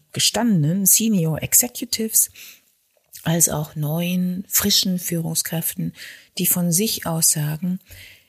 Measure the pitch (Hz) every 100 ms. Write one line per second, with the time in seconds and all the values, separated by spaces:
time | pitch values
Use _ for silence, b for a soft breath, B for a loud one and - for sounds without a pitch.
0 | _ - - 208 240 180 147 190 190 -
1 | 226 196 160 151 131 - 240 - 262 -
2 | 220 - - B B B B _ _ _
3 | _ - - 165 - 151 156 156 147 160
4 | 175 180 180 180 - - 202 - 190 180
5 | - 170 165 165 - 165 - - 165 B
6 | B B B - 180 180 175 165 220 -
7 | - 165 160 156 147 156 180 185 B B
8 | B B